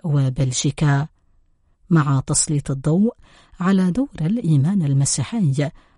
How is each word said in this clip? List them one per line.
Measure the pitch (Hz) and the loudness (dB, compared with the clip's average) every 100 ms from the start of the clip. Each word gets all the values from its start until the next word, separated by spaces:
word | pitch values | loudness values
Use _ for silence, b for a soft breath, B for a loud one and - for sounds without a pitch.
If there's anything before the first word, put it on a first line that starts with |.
وبلجيكا، | 170 143 131 127 131 123 147 - 151 143 151 - _ _ _ _ _ _ _ | -2 0 0 0 -2 -2 -4 0 0 0 -2 -10 _ _ _ _ _ _ _
مع | 165 147 135 - | 2 2 0 0
تسليط | - - 147 - | -2 -2 -4 -4
الضوء | 135 151 165 220 - b b b b | -4 0 2 0 -2 b b b b
على | 180 196 185 | 0 2 2
دور | 175 277 - | 0 -4 -4
الإيمان | 156 233 170 147 143 202 | -2 -2 2 2 2 0
المسيحي | 147 139 135 - 127 233 160 135 143 b b | 2 2 0 -2 -4 -2 -2 0 -4 b b